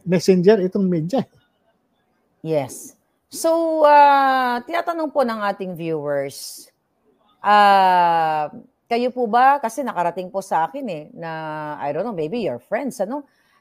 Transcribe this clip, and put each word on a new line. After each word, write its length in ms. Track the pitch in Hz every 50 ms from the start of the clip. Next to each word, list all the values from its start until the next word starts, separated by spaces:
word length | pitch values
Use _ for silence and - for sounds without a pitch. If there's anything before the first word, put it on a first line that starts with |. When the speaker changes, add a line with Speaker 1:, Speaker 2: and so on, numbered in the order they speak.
Speaker 1:
messenger 560 | - 170 185 170 - 196 190 180 170 202 226 196 180
itong 160 | 180 - 202
media. 400 | 190 185 180 160 151 180 269 254 - - _ _ _ _ _ _ _ _ _ _ _ _ _ _ _ _ _ _ _ _ _ _
Speaker 2:
Yes. 560 | - 160 160 147 131 127 - - - - - _ _ _ _ _ _ _
So, 560 | - - - 330 330 330 330 330 320 311 302
ah, 720 | 294 294 294 285 285 277 277 269 269 262 262 254 247 240 240 240
tinatanong 480 | - 339 339 339 349 339 330 311 277 -
po 80 | 294
ng 160 | 254 233 226 220 208 202 196
ating 240 | 196 190 185 180 156
viewers, 880 | 170 165 160 151 143 147 143 143 139 139 - - - - - - - _ _ _ _ _ _ _ _ _ _ _ _ _ _ _
ah, 1120 | - 202 208 208 202 202 196 196 190 185 180 180 175 170 165 165 160 156 156 151 151 151 151 123 - _ _ _ _ -
kayo 240 | 233 240 240 254 240
po 160 | 254 247 208
ba, 320 | 220 240 254 269 285 277
kasi 240 | 226 226 - 294 269
nakarating 480 | 226 180 175 170 170 165 190 185 214 -
po 80 | 196
sa 240 | 190 - 196 160 160
akin, 200 | 160 - 285 277 214
eh, 140 | 170 147 151 - -
na, 160 | 165 165 165 160 160 156 156 151 156 151 151 151 -
I 160 | 139 143 143
don't 80 | 160
know, 140 | 202 240 208
maybe 260 | 165 151 156 214 247
your 160 | 196 143 120 117
friends, 400 | - - 196 240 294 254 262 -
ano, 240 | 190 208 269 294 285 _ _ _ _ _ _ _